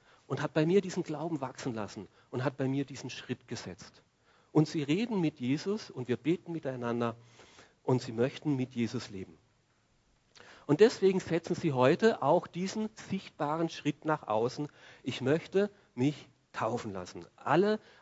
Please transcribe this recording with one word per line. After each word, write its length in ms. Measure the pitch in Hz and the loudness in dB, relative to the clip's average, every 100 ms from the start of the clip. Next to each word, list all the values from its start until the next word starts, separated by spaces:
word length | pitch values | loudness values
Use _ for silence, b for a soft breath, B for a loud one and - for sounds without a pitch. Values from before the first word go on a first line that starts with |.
| b b b | b b b
und 160 | 131 | -4
hat 100 | 147 | -2
bei 140 | 160 160 | 2 4
mir 160 | 196 | 4
diesen 200 | 190 180 | 2 -4
Glauben 380 | 165 147 160 156 | -4 -4 -4 -4
wachsen 340 | 131 - 139 | -6 -6 -6
lassen 320 | 113 101 113 92 b b | -4 -6 -10 -14 b b
und 140 | 120 | -4
hat 140 | 135 135 | -4 -2
bei 100 | 131 | -2
mir 160 | 135 | -2
diesen 240 | 139 135 - | -4 -8 -12
Schritt 400 | - - 123 - | -12 -10 -10 -8
gesetzt. 540 | 117 - - - - _ _ b b b | -10 -10 -14 -18 -20 _ _ b b b
Und 160 | 156 151 | 2 2
sie 140 | 165 | 0
reden 380 | 139 170 233 202 | 0 0 0 0
mit 200 | 156 - | 0 0
Jesus 500 | 123 143 190 214 - | -2 -2 -2 -6 -6
und 180 | - 123 | -10 -4
wir 80 | 120 | -2
beten 360 | 143 180 - | 0 -2 -2
miteinander 640 | 165 135 131 120 120 117 117 B B B B B B | -6 -6 -4 -2 0 -2 -4 B B B B B B
und 200 | - 127 | 0 0
sie 100 | 127 | 0
möchten 440 | 113 131 - 151 135 | 0 0 0 -2 -2
mit 180 | 127 | -2
Jesus 360 | 120 113 113 - | -2 -2 -2 -8
leben. 280 | 98 90 78 _ _ _ _ _ _ _ _ _ - B B B | -12 -12 -16 _ _ _ _ _ _ _ _ _ -20 B B B
Und 140 | 147 | 6
deswegen 400 | 220 - 190 185 | 6 6 2 2
setzen 340 | - 160 - | 0 -4 -2
sie 180 | 175 165 | -2 0
heute 480 | 127 127 170 220 - | 4 6 6 4 4
auch 260 | 135 170 - | 2 2 2
diesen 440 | 170 190 220 214 - - | -6 -6 -4 -6 -8 -8
sichtbaren 640 | 190 - - 147 160 165 | -8 -8 -6 -4 -2 -2
Schritt 340 | - 147 151 | -2 -6 -4
nach 240 | 156 151 - | -2 -2 0
außen. 400 | 107 117 - 147 B B B | 0 0 -2 -8 B B B
"Ich 200 | - - | -8 -2
möchte 480 | 123 160 - 190 202 b b | 0 0 0 0 0 b b
mich 340 | 120 139 147 - _ _ | 0 0 0 -12 _ _
taufen 400 | - 113 117 113 | -6 -4 -4 -6
lassen. 320 | 95 90 90 82 _ | -10 -10 -12 -16 _
Alle 440 | 113 151 202 214 B B | 2 4 4 0 B B